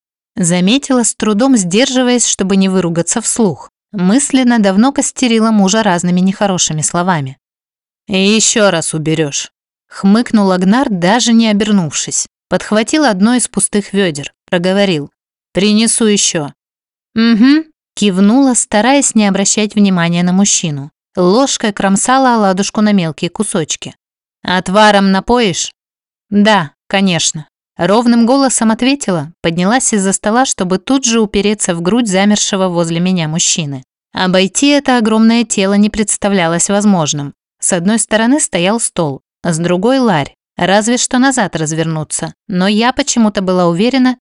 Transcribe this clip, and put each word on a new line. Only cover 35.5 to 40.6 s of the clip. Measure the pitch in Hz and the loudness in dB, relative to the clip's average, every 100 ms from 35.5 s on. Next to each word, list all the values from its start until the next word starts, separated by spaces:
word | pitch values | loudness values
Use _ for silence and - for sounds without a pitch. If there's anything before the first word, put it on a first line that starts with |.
| - 190 | -2 0
не | 202 208 | 2 0
представлялось | 208 214 - 202 196 165 170 - | 0 -4 -2 -2 0 0 -2 -2
возможным. | 202 208 190 147 147 143 - _ _ | 0 2 2 0 -4 -8 -14 _ _
С | - | -4
одной | 185 180 226 | -2 0 -2
стороны | - 214 226 294 | 0 0 2 0
стоял | - 175 180 226 | 0 -2 0 -2
стол, | - - 151 131 _ _ | -4 -4 -4 -6 _ _
а | 170 | -4
с | 160 | -2
другой – | 170 180 226 269 | -2 0 0 2
ларь, | 233 160 139 _ _ | 0 0 -4 _ _
разве | - | -4